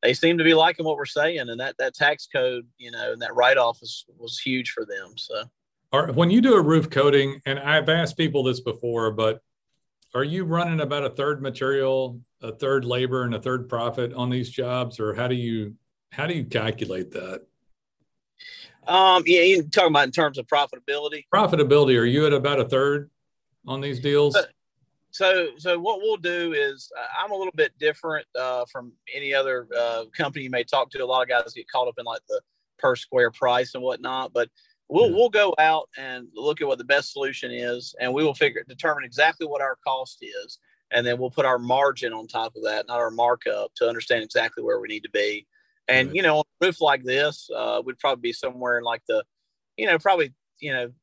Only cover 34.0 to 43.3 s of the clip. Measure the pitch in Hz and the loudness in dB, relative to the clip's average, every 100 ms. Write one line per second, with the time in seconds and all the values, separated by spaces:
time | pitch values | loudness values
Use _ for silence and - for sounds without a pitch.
34 | 127 131 131 120 117 _ _ _ _ 156 | -6 -6 -4 -4 -4 _ _ _ _ 2
35 | 233 180 240 208 202 165 156 160 - - | 2 4 2 4 2 4 4 2 -2 -14
36 | 135 127 120 107 139 151 147 131 123 139 | -12 -12 -14 -6 -4 -2 -2 -4 0 0
37 | 139 - 139 135 127 120 120 120 123 - | 0 -6 -6 -6 -10 -8 -6 -6 -10 -6
38 | 127 131 156 139 147 113 - 123 165 147 | -4 0 0 2 0 0 -12 -6 -4 -4
39 | 127 120 156 160 160 143 135 131 - 131 | -6 0 0 2 -6 -4 -4 -4 -4 -4
40 | 131 - - 101 - - _ _ _ 120 | -6 -12 -14 -14 -14 -20 _ _ _ -2
41 | 120 120 127 123 135 127 120 127 143 127 | -2 -2 -4 0 0 0 0 2 2 0
42 | 123 110 110 120 113 110 110 107 - 120 | -6 -8 -10 -8 -8 -6 -4 -4 -4 -2
43 | 117 113 120 | -4 0 0